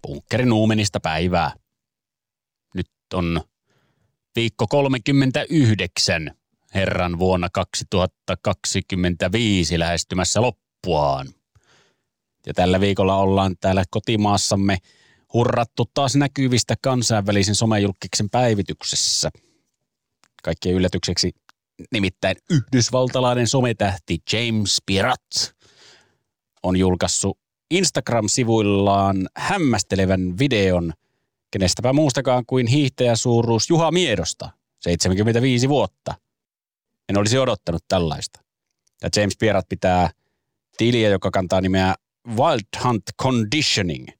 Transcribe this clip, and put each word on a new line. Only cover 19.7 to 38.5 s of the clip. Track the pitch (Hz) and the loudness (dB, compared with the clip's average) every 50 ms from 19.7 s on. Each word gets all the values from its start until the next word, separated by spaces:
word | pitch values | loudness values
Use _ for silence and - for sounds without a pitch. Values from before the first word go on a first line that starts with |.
| _ _ _ _ _ _ _ _ _ _ _ _ _ _ - | _ _ _ _ _ _ _ _ _ _ _ _ _ _ -6
Kaikkien | 85 82 _ - 90 90 | -6 -6 _ -2 -2 0
yllätykseksi | 92 92 90 - 90 - - 87 - - 90 - _ _ - _ _ _ _ _ - 82 _ | 0 0 0 -2 -4 -4 -4 -4 -2 -4 -4 -6 _ _ -20 _ _ _ _ _ -20 -12 _
nimittäin | - 107 98 92 - _ - 95 - - _ _ | -4 -2 -2 -2 -2 _ -2 -2 -2 -4 _ _
yhdysvaltalainen | 180 139 113 - 131 127 113 - - 127 131 123 - 131 123 123 123 123 120 | 0 0 0 2 0 0 0 2 0 0 0 0 0 0 0 2 2 2 0
sometähti | 113 - 135 123 120 113 - 104 98 95 - _ - 87 80 _ - 107 | 0 2 2 0 0 0 0 -2 -2 -2 -6 _ -8 -8 -8 _ -4 -2
James | 107 120 117 110 110 101 95 - - _ | -2 -2 -2 -2 -2 -2 -2 -2 -4 _
Pierat | - 95 95 - 123 127 - _ _ - - - - _ _ _ _ _ _ - - - _ _ _ _ _ _ _ _ _ _ _ _ _ - | -2 0 0 0 0 -2 -4 _ _ -6 -6 -6 -6 _ _ _ _ _ _ -20 -20 -20 _ _ _ _ _ _ _ _ _ _ _ _ _ -4
on | 90 92 | -2 0
julkaissut | 92 92 92 90 85 - 87 - - - 98 92 _ _ _ _ _ _ _ | 2 2 2 2 0 -2 -2 -2 -2 -2 -4 -6 _ _ _ _ _ _ _
Instagram-sivuillaan | 156 190 185 160 _ 147 123 - 117 117 107 104 - - 120 113 113 113 104 101 101 98 101 101 98 98 98 98 95 95 95 - _ | -2 0 0 0 _ -4 -4 0 -2 0 0 0 -2 0 0 2 2 2 2 2 2 2 4 4 4 2 2 2 0 -2 -4 -6 _
hämmästelevän | - - - 190 202 165 135 113 98 - _ 101 95 95 92 95 92 92 90 87 95 | -8 -4 -4 -2 0 0 0 0 0 -2 _ -2 0 2 0 0 0 0 -4 -2 -2
videon | 139 143 120 104 98 95 90 87 87 82 80 _ _ _ _ _ _ _ _ _ _ _ | 0 0 2 2 2 2 2 0 -2 -4 -8 _ _ _ _ _ _ _ _ _ _ _
kenestäpä | - 101 95 90 - - 110 127 135 | -4 -2 -2 -2 -2 -2 0 2 2
muustakaan | 147 156 143 117 143 123 131 127 123 117 | 4 2 2 0 0 0 0 0 0 0
kuin | - 131 131 123 | 0 -2 0 2
hiihtäjäsuuruus | 113 127 151 143 131 _ - 127 120 117 110 - 127 117 117 117 113 117 110 - - | 2 2 2 2 0 _ 0 2 2 2 2 2 2 2 2 2 2 2 0 2 2
Juha | 170 156 165 156 | 2 2 4 2
Miedosta, | 160 180 180 135 107 92 82 - - _ - - _ _ _ _ _ _ | 2 2 2 2 0 -2 -2 -6 -8 _ -14 -16 _ _ _ _ _ _
seitsemänkymmentäviisi | - 87 87 85 - 92 92 95 107 117 113 117 123 135 123 120 123 131 | -2 -2 -2 0 0 0 2 2 2 2 2 2 2 2 2 2 2 2
vuotta. | 147 135 104 - _ _ _ - - _ _ _ _ _ _ _ _ _ _ _ _ _ _ _ _ _ _ - | 2 0 0 -2 _ _ _ -12 -12 _ _ _ _ _ _ _ _ _ _ _ _ _ _ _ _ _ _ -2
En | 98 | -2
olisi | 101 104 104 120 | 0 0 2 2
odottanut | 131 131 123 110 - _ - 85 85 _ | 2 2 0 -2 -4 _ -6 -6 -6 _
tällaista. | _ 95 92 85 80 73 71 - - - _ _ _ | _ 0 0 0 -2 -4 -6 -10 -14 -16 _ _ _